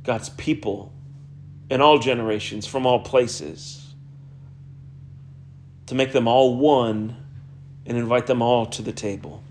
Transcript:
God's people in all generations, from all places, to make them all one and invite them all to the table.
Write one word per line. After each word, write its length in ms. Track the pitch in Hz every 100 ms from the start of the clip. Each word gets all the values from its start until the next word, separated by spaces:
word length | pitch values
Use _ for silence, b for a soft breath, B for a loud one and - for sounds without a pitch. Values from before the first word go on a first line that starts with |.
God's 260 | - 117 -
people 640 | - - 151 107 101 98 - - - - - - - -
in 120 | 131
all 180 | 147 147
generations, 640 | 120 120 110 107 - 104 -
from 200 | 139 127
all 140 | 123
places, 920 | - 131 120 - 76 - - - - - - - - - - - - - - - - - - - - - - - -
to 80 | 127
make 160 | 131
them 160 | - 117
all 300 | 123 131 123
one 580 | 147 139 117 107 107 123 - - - - - - -
and 120 | 120
invite 300 | 117 123 117
them 140 | 123
all 240 | 117 123 110
to 140 | -
the 100 | 110
table. 520 | - 104 95 71 71 -